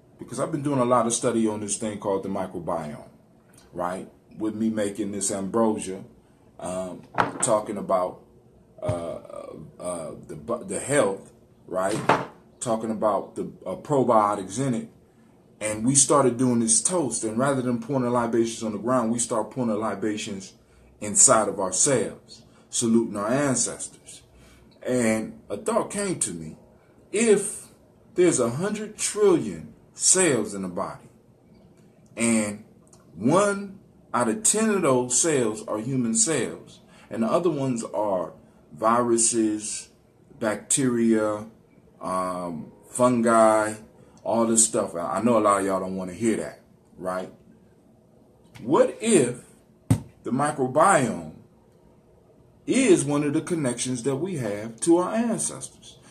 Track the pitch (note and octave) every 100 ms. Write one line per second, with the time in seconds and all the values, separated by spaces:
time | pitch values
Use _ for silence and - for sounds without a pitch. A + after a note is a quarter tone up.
0 | _ - - A#2 D3+ D#3 C#3+ C3+ A#2+ B2
1 | A#2 A2+ B2+ A2+ A2 G#2 G#2 - A2 G2+
2 | G#2+ G2 G2 G2 F#2 F#2 E2+ E2 D2+ -
3 | - - _ _ _ - - E2+ F2 F#2+
4 | - - _ E2 G#2+ G#2 A2+ G#2+ G2+ G2+
5 | G2+ G2+ F#2+ G2 F#2+ A2+ A2+ G2+ F#2+ G2
6 | - - _ _ _ - F2 F#2 F#2 F2
7 | - - - - - G#2+ - G2 F#2 F#2+
8 | F2+ - - - _ _ _ - F2 F2
9 | E2+ - - G1+ - - D#2+ - F2 F2
10 | D2+ - - D#2 D2+ A#2 - - - C#3+
11 | G#2 G2 - - _ _ - F2+ F#2+ A2
12 | - - - - _ - A#2+ A2+ A2 G#2
13 | G#2+ F#2+ - - F2 - - F2+ - C#3
14 | A#2+ A2 G#2 G#2 F#2+ G#2+ C#3 A2+ - -
15 | _ _ - _ _ - G#2+ G#2+ A#2 C#3
16 | - D3 C3 A#2 B2+ A#2 A2+ - - F3+
17 | C3 - A2 A2 C#3+ C3 B2 A#2+ - C3+
18 | A#2+ B2 A#2 A#2 A2+ - A2 G2+ A2+ B2+
19 | A2+ A#2+ - A#2 G#2 C3+ A#2 G#2 A2 G2
20 | G#2+ G#2+ G#2+ F#2+ - - _ _ - -
21 | G#2 G2 - A2+ G2+ F#2+ F#2 - D3 B2+
22 | F2+ - - - - _ - - A2+ A2+
23 | A2+ G2+ G#2 C3+ C#3+ A#2+ - D2 - -
24 | - - - - - - - - - B2+
25 | A2+ A2 - - - G#2 - A3+ - G3+
26 | G3+ D#3+ - E2+ - - - _ _ _
27 | - G3+ A#3 G3 - - - - _ _
28 | _ - F3+ C3 A#2 C3 G3 G#3+ G#3+ -
29 | - G3+ G#3 D#3+ A2 E2 D#2 - _ -
30 | - F3+ F3 B2 G2+ G2 F#2 F2+ D#2+ -
31 | - _ _ _ _ - - _ - _
32 | - - A#2 A2+ G#2 G#2 - - _ -
33 | - E2 A2+ F3 G3+ G3 G3+ - - _
34 | - - A3+ A3 - G#3+ A3 G3 D#3 B2+
35 | B2 - E3+ C#3+ A2+ A2 - G#2+ A2+ C3
36 | A2+ A2+ E3 D3 F#2 E2 - - _ -
37 | - G#2+ A2+ E3 F3 D3 C3+ A#2 - G2+
38 | G#2 F#2 D#2+ - - _ _ - A2 A#2+
39 | A#2+ A#2 A2+ A#2 A2 G#2+ G#2 - - _
40 | _ _ _ - A2 G#2 - - C3 A#2+
41 | A#2 A2 G#2+ G#2+ A2 - _ _ _ -
42 | F2+ F#2 F#2 F2+ F2 D#2+ - - - -
43 | B2 A#2+ A2+ A2+ A2 G#2+ G#2+ G#2+ - -
44 | - - - A2+ A2+ A2+ - A#2 F#2+ E2+
45 | E2+ F#2 A#2 A2 G#2 G2+ F#2+ F#2+ F#2 F#2+
46 | F#2 F2+ A2+ G2 D#2 - _ _ _ -
47 | F#2 F#2 F#2 - - - _ _ _ _
48 | _ _ _ _ _ - A#2+ F#3 B3+ -
49 | A3+ F#3+ B2 C3 - - _ _ - -
50 | - - G#2 B2+ D3 D3 B2+ D3+ F#3+ E3
51 | A#2 F2 D#2+ - - _ _ _ _ _
52 | _ _ _ _ _ _ - A3 B3+ D#3+
53 | C#3 C#3+ D3 D3+ D#3 E3+ C3 A#2+ B2+ B2+
54 | B2 C3+ F#3 D#3+ A2 G#2 A2+ - E3+ E3+
55 | F#3 A3 A#3+ F3 - C3 - - - -
56 | -